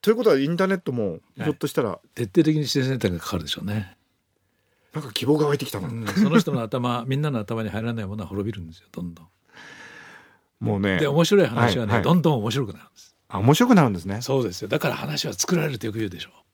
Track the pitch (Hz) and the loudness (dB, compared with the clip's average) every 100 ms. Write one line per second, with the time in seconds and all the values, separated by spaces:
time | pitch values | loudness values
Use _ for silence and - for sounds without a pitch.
0 | - 226 220 139 139 170 190 190 - 123 | 2 4 4 4 2 0 0 0 -2 -4
1 | 101 80 _ - 151 143 - - 117 90 | -4 -6 _ -6 -4 -2 -2 -2 -2 -4
2 | _ - 113 175 156 156 139 143 127 135 | _ -8 -2 2 2 2 0 -2 -2 0
3 | 101 87 - 90 80 - - 110 95 _ | -2 -2 -4 -6 -6 -8 -6 -6 -6 _
4 | _ _ _ _ _ _ _ _ _ 156 | _ _ _ _ _ _ _ _ _ -12
5 | 139 107 117 147 147 143 127 104 147 117 | -10 -6 0 2 2 0 -4 -6 -6 -8
6 | 107 - 202 175 - 135 113 131 123 120 | -4 2 4 4 2 -4 -4 -4 -2 -4
7 | 120 135 151 127 104 113 110 98 113 117 | -4 -2 -2 -4 -4 -4 -4 -4 -6 -6
8 | 98 104 90 98 101 104 82 82 _ - | -8 -8 -8 -4 -4 -6 -12 -16 _ -12
9 | 87 85 82 _ _ - - - - - | -12 -12 -20 _ _ -20 -20 -20 -20 -20
10 | - - _ _ _ _ 113 104 98 92 | -20 -20 _ _ _ _ -4 0 2 2
11 | 147 143 165 202 151 - 120 90 104 117 | 2 2 4 4 4 4 2 2 2 2
12 | 95 175 160 135 107 117 117 87 - _ | 4 4 4 2 0 -2 -4 -8 -20 _
13 | - _ _ 98 110 156 247 214 135 92 | -20 _ _ 2 4 6 8 6 6 2
14 | 87 101 123 135 113 87 101 131 135 - | -4 -6 -2 -2 -2 -6 -4 -2 -2 -4
15 | 147 151 147 - - 180 151 123 117 107 | -6 -6 -6 -6 -2 0 0 -4 -6 -4
16 | 107 87 - _ _ | -6 -8 -16 _ _